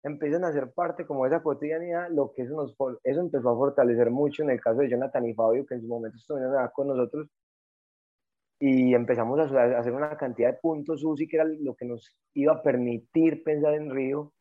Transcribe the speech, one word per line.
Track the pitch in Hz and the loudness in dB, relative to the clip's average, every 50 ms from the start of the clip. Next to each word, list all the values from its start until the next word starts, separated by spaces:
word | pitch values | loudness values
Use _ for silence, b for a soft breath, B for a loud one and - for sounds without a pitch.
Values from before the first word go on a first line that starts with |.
| _ | _
empiezan | 147 151 147 156 147 147 170 185 | -10 -8 -4 -4 -2 -2 0 0
a | 170 | 0
ser | 151 147 131 123 | -2 -2 -4 -4
parte | _ - 175 165 151 - 170 | _ -4 -4 -4 -4 -8 -8
como | - 151 135 131 | -6 -2 0 2
de | 131 | 2
esa | 151 165 | 2 2
cotidianidad, | 160 160 139 - 147 151 160 165 170 175 170 170 175 175 | 2 0 -2 -2 -2 -4 -4 -4 -4 -4 -4 -4 -4 -2
lo | 170 147 139 135 | 0 0 0 0
que | - - | -2 -8
eso | 127 120 147 | -8 -6 -4
nos | 156 147 127 - | -6 -6 -6 -4
for-, | _ 139 127 123 - | _ -4 -4 -4 -4
eso | _ 127 135 160 | _ -2 0 0
empezó | 180 165 143 139 117 123 | -2 -2 -2 0 2 2
a | 120 | 2
fortalecer | 117 135 139 139 - 131 120 117 117 123 117 | 2 2 2 4 4 4 4 6 4 4 2
mucho | 120 135 147 147 147 - 151 | 4 0 0 0 0 -2 0
en | 143 | 0
el | 127 113 | 0 0
caso | - 117 113 123 | 0 0 2 2
de | 143 127 | 2 2
Jonathan | 123 123 131 127 - 139 120 | 2 -2 -2 -2 -2 -2 -2
y | 117 110 | -2 -2
Fabio, | 107 113 113 113 127 135 | 2 2 4 4 2 0
que | - 127 | -4 -8
en | 120 | -10
su | 113 117 | -6 -6
momento | 117 117 113 110 113 | -6 -6 -6 -10 -12
estuvieron | 117 _ _ 151 139 131 127 139 | -16 _ _ -6 -4 -4 -2 0
acá | 135 127 120 | 0 -2 -2
con | - - 139 139 | -2 -4 -2 -2
nosotros, | 135 127 123 120 - 147 156 147 _ _ _ _ _ _ _ _ _ _ _ _ _ _ _ _ _ _ _ _ _ _ _ _ _ _ | 0 0 0 -2 -2 -10 -10 -10 _ _ _ _ _ _ _ _ _ _ _ _ _ _ _ _ _ _ _ _ _ _ _ _ _ _
y | 143 139 131 131 127 127 123 | 2 2 4 4 4 4 4
empezamos | 120 120 113 127 113 113 117 131 151 | 4 4 2 0 0 0 0 0 0
a, | 160 139 135 131 | 0 2 4 4
a | 120 120 127 120 | 4 4 2 0
hacer | 117 123 | -2 -2
una | 120 135 147 151 151 | -2 -2 -4 -4 -4
cantidad | 147 147 127 120 - 120 123 | -6 -6 -6 -2 0 0 0
de | 127 - | 0 0
puntos, | - 165 160 151 147 151 160 143 | -2 -2 -2 -2 -4 -6 -6 -4
Susi, | 143 160 156 139 160 | -2 -4 -2 -2 -4
que | 156 - | -2 0
era | 160 160 | 0 0
lo | 160 156 156 147 131 117 | 0 -2 -4 -6 -8 -8
que | _ 123 | _ -10
nos | 123 120 113 - - _ _ _ _ _ | -10 -10 -10 -12 -20 _ _ _ _ _
iba | 143 139 151 | 0 4 4
a | 156 151 | 2 4
permitir | - 151 127 123 123 120 120 113 117 _ _ 160 165 165 151 156 | 2 0 2 2 0 -2 -2 -4 -8 _ _ 4 4 4 2 0
pensar | - 160 151 147 147 151 151 | -2 -2 0 2 2 2 2
en | 151 151 147 | 0 -2 -4
Río | 131 135 135 131 139 147 147 147 _ _ | -4 -4 -2 -2 -2 -4 -6 -10 _ _